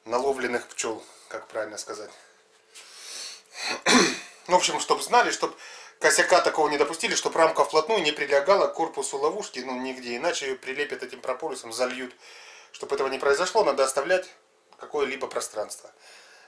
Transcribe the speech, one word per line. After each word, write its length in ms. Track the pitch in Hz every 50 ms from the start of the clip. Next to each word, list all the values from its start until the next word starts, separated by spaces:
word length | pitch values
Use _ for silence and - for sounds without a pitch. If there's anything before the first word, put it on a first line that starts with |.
| _
наловленных 640 | 113 117 123 135 139 135 127 123 123 123 117 - -
пчёл, 360 | - - - 117 110 104 - - - - - -
как 180 | - 110 - -
правильно 300 | - 113 107 107 107 98
сказать. 320 | - - 107 104 107 95 - - - - _ _ _ _ _ _ _ _ - - - - - - - - - - - - - - - _ - - - - - - -
<clears throat> 640 | - - 240 175 151 - - - - - - -
В 80 | - 180
общем, 260 | 180 - 175 156 143
чтоб 200 | - - 151 -
знали, 300 | - - 220 247 226 -
чтоб 260 | - - - - - - - - - - - - - _
косяка 400 | - 156 - - 170 - 180 170
такого 280 | - 156 - 160 151 143
не 80 | 147
допустили, 380 | 143 147 143 143 - - 208 180
чтоб 220 | - - 143 -
рамка 280 | 160 160 160 160 - 139
вплотную 380 | - - 156 156 - 226 202
не 80 | 160 151
прилегала 560 | 147 151 147 139 143 139 143 175 202 190 151
к 80 | 131 -
корпусу 420 | 160 165 160 - 143 131 - 147
ловушки, 440 | 135 143 151 190 208 190 - - 131
ну, 180 | 123 131 127 123
нигде, 380 | 127 131 131 131 123 120 120
иначе 300 | 120 147 175 - - 147
её 100 | 135 131
прилепят 480 | 131 - 131 131 143 147 139 135 127 131
этим 160 | - 131 123
прополисом, 520 | - 131 127 - 160 156 131 - - 117
зальют. 400 | 113 120 127 127 127 127 131 123 - - - - - - - - - - - -
Чтоб 200 | - - - -
этого 160 | 143 139 135 135
не 100 | 135 131
произошло, 440 | 139 143 139 147 185 185 - 220
надо 220 | 190 147 131 135 135
оставлять 440 | 127 - 143 139 165 185 180 - - - _ _ _ _ _ _ _ _ -
какое-либо 500 | 131 - - 147 139 127 135 131 131 117
пространство. 640 | - 123 - - - 107 104 - - - - - _ _ - - - - - - - - -